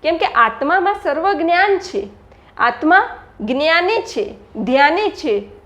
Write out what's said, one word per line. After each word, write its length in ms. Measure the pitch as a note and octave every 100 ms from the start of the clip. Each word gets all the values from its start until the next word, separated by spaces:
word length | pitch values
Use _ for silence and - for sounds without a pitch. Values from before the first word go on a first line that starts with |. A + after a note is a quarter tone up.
કેમ 160 | D4+ E4
કે 80 | F#4+
આત્મામાં 720 | A3+ A3+ A3+ C#4 F4+ F#4 G4+
સર્વ 300 | F4 C#4+ F4
જ્ઞાન 440 | G4 E4 F4 G4+ F#4+
છે, 300 | - G3+ G3+ - - - - -
આત્મા 480 | A#3 A#3+ D#4 F4+ A4+ - - -
જ્ઞાની 640 | G#3+ C4 D4+ E4 F4+ A4+
છે, 320 | - - - - - -
ધ્યાની 540 | G3 C4 C#4+ E4+ G#4+
છે 240 | - D#4 G3+ G3+ -